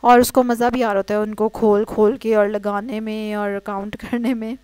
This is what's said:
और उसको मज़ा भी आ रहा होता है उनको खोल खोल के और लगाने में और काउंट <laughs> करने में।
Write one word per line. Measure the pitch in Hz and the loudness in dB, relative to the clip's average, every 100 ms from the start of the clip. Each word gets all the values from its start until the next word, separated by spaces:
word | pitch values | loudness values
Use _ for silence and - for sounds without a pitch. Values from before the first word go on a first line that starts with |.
और | 247 240 | 8 6
उसको | 247 - | 6 2
मज़ा | 247 233 240 | 2 0 0
भी | 247 | 0
आ | 226 | 0
रहा | 196 | 0
होता | 196 | 0
है | 208 | -2
उनको | 214 214 220 | -4 -2 -4
खोल | - 220 208 | 0 2 2
खोल | 226 - 208 185 | 0 2 2 2
के | 220 | 0
और | 214 208 | 2 2
लगाने | 208 202 202 220 220 | 0 -4 -6 -6 -8
में | 220 214 214 208 | -6 -8 -6 -4
और | 208 202 | -4 -6
काउंट | 208 196 208 220 | -8 -8 -8 -12
<laughs> | |
करने | - 240 240 | -6 -4 -2
में। | 240 220 262 | -2 -6 -10